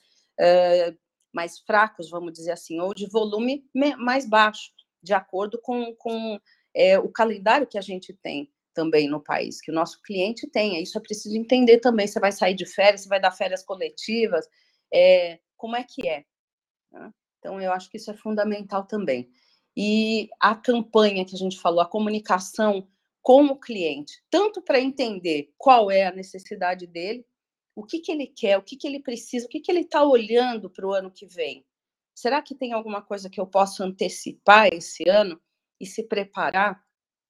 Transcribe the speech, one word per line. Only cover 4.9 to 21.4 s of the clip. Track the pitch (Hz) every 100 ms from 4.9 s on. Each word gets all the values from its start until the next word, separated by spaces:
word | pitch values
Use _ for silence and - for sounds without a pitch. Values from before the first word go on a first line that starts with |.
| _
de | 170
acordo | 196 - 185 202 233
com, | - 247 233 226
com, | 233 226 226 202 _ _ _
é, | - 185 190
o | -
calendário | - 226 202 196 269 254
que | 208
a |
gente | 190 185 -
tem | 175 - 143 147 _ _
também | - 160 156 147
no | 147
país, | 147 147 - -
que | -
o |
nosso | 160 165 -
cliente | - 196 190 233 294
tem. | 226 208 170
Isso | 180 214
é |
preciso | - 208 214 220
entender | 226 254 240 233
também, | 247 226 208
você | 214
vai | 196
sair | 196 185
de | 190 175
férias, | - 196 196
você | 196
vai | 196
dar | 190
férias | - 185 185
coletivas, | - 185 160 - - 226 214 165 160 _ _ _ -
é, | 170 180 185 175 165 _ _
como | 226 240
é |
que | 262 - 175
é, | 147 - _ _ _ _ _ _
né? | - 131 _ _ _
Então, | - 190
eu | 190
acho | 185 190
que | 214
isso | 214
é |
fundamental | 208 220 214 208 208 202 196 196
também. | 214 175 127 123 _ _ _ _ -
E | 208 214 220 220 214 -
a | 202
campanha | 220 - 240 226 220 214 196 185
que |
a |
gente | 190